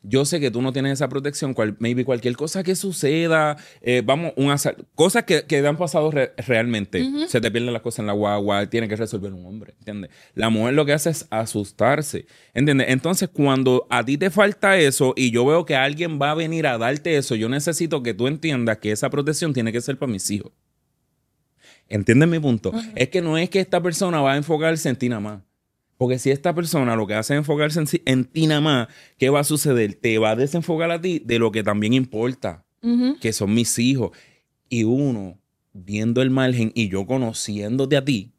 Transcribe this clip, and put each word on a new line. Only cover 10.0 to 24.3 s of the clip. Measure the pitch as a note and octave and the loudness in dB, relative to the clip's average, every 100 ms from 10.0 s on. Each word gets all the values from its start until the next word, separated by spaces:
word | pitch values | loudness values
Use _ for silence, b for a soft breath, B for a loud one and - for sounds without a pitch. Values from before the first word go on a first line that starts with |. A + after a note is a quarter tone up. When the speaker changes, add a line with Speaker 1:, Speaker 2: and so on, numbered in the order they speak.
| F2+ b b | -14 b b
Speaker 1:
La | - A2+ | -2 2
mujer | A2 A#2 | 2 4
lo | C#3+ C#3+ | 2 2
que | |
hace | D3+ E3+ | 0 0
es | D3+ - | -4 -4
asustarse, | A2 A#2 G#2 G2+ - A2+ D3 D3 - - b b A#2 | -4 -2 -4 -6 0 2 2 -2 -10 -12 b b 0
¿entiendes? | D3 C3+ B2+ | 2 2 2
Entonces, | C3 D#3+ F#3+ F#3+ | 2 2 -2 -2
cuando | - C#3+ C3+ B2+ B2+ - | 0 2 4 4 2 2
a | A#2+ | -2
ti | A#2 D3 | 0 0
te | F#3 | 0
falta | E3+ G#3 G3+ G3 F#3+ | 4 2 2 2 4
eso | C#3+ - C3+ - | 4 4 0 2
y | B2+ | 2
yo | A#2 C3 | 4 4
veo | E3 D#3 | 4 2
que | C#3 | 0
alguien | C3+ D3 E3+ D3+ | 0 -2 -6 -2
va | C#3+ | -2
a | D#3 | 0
venir | D#3+ E3 D3+ | -2 -2 0
a | A#2 | 0
darte | A#2 D3 E3+ D3 | -2 -2 0 0
eso, | B2+ A2+ | 0 -2
yo | A2 | 0
necesito | C#3 D#3 D#3+ E3 D3+ | -2 -2 -2 -2 -2
que | A#2+ G2 | -2 -2
tú | B2+ | -2
entiendas | D3+ E3 C3 A#2 G#2+ | -2 -2 0 0 -2
que | G#2+ | -2
esa | G#2+ C3+ | -2 -2
protección | C#3 C#3+ D3 E3 | -2 -2 -2 -2
tiene | B2+ A2+ | 0 -2
que | A#2 | -2
ser | A#2+ C3+ | -4 -6
para | C3+ | -4
mis | G2 - | -4 -4
hijos. | G#2 - _ _ _ _ _ _ _ _ _ _ _ b b _ | -6 -8 _ _ _ _ _ _ _ _ _ _ _ b b _
¿Entiendes | G#2+ G2 A#2 E3 | -2 4 6 6
mi | E3 | 4
punto? | D3 A2 F#2+ | 2 0 -2
Speaker 2:
Ujú. | - - - | -4 -8 -4
Speaker 1:
Es | C3 | -2
que | F#3 | 0
no | E3+ D#3+ | 0 -2
es | F3+ | 0
que | G3 | -2
esta | F3+ F3 | 0 0
persona | F3 E3+ F#3+ E3 | -2 -2 -2 2
va | C3+ | 2